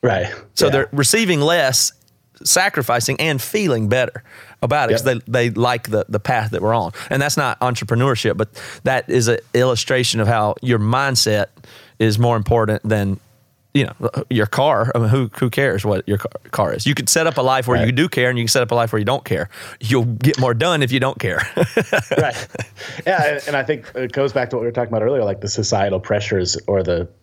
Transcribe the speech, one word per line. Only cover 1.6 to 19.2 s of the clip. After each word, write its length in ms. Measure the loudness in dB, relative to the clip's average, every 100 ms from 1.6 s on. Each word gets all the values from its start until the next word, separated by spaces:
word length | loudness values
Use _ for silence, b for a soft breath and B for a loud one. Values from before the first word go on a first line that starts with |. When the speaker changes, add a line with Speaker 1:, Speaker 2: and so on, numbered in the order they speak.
| 2 0 -2 -6 _ _ _ _
Speaker 2:
sacrificing, 800 | 0 2 2 -2 0 0 0 -2
and 200 | 0 -2
feeling 480 | -2 -2 0 0 2
better 340 | 2 0 -4 -18 B B B
about 280 | 0 0 2
it 40 |
'cause 120 | 0 0
Speaker 1:
Yep. 160 | -2 -2
Speaker 2:
they, 220 | 0 0
they 20 |
like 400 | 0 0 0 -2
the, 140 | -2 0
the 120 | -4
path 300 | 0 0 0
that 120 | -2
we're 120 | 0
on. 180 | 0 -2 -8 B
And 100 | -2
that's 160 | 0 0
not 220 | -2 0
entrepreneurship, 760 | -2 -2 -2 0 2 2 0 0
but 120 | -4 -6 B B
that 240 | -2 -2 0
is 200 | 0 2
an 100 | 0 -2
illustration 680 | 0 2 0 0 0 0 0
of 60 | 0
how 260 | 2 0 -2
your 160 | 0 0
mindset 680 | 2 0 0 0 0 0 -2 _ B B B B
is 200 | 0 4
more 180 | 2 2
important 500 | 2 2 2 0 0
than, 340 | 0 0 -4 _ _ _ _ _
you 120 | -2
know, 260 | -2 -2 -6 -4 -2
your 160 | 0 0
car. 440 | 2 2 2 2
I 40 | 2
mean, 100 | 2
who, 220 | 2 0 -2
who 100 | -2
cares 360 | 2 0 0
what 220 | 0 -2 0
your 100 | -2
car, 140 | -2 -12 -10
car 220 | -2 -2
is? 120 | 0 -2
You 80 |
could 140 | -2 0
set 180 | 2 2
up 120 | 2
a 40 |
life 240 | 2 2 2
where 100 | 2
Speaker 1:
Right. 80 | 2
Speaker 2:
you 60 |
do 160 | 2 0
care, 200 | 2 0
and 80 | 0
you 60 |
can 40 | 0
set 140 | 0
up 80 | 2
a 20 |
life 180 | 0 0
where 60 | 0
you 60 |
don't 200 | 0 -2